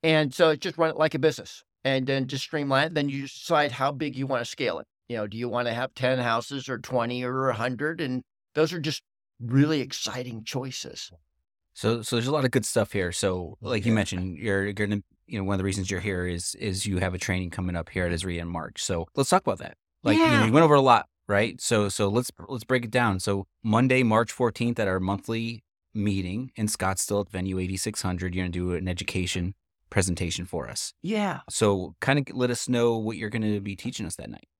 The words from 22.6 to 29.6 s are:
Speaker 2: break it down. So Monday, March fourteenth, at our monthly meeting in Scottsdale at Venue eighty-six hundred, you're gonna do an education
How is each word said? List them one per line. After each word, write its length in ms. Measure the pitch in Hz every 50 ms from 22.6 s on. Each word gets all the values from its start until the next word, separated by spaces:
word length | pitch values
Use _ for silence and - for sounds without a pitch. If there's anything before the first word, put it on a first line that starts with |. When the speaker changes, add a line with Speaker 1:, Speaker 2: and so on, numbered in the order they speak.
| 107
Speaker 2:
break 180 | - 127 127 120
it 80 | 110
down. 300 | 104 127 123 113 95 92
So 260 | - - 98 98 95 _ _ _ _
Monday, 400 | 110 107 113 127 131 127 131 127
March 280 | 113 107 110 117 - -
fourteenth, 460 | - 127 117 - - 120 120 120 -
at 80 | 110 98
our 100 | 92 95
monthly 640 | 92 95 101 98 - - 113 113 113 113 117 113 _ _ _ _ _ _ _
meeting 580 | 107 101 104 98 98 92 87 92 110 131 131 _ -
in 100 | 110 104
Scottsdale 580 | - - - 95 95 - - - 104 101 101
at 60 | -
Venue 260 | - 92 92 95 95 92
eighty-six 440 | 92 92 95 95 - 110 - -
hundred, 340 | - 95 90 85 90 92 87
you're 80 | 92 92
gonna 80 | 90
do 220 | 85 90 90 90 90
an 140 | 82 85 90
education 680 | 90 87 - - - 95 90 87 - 92 87 90 101 _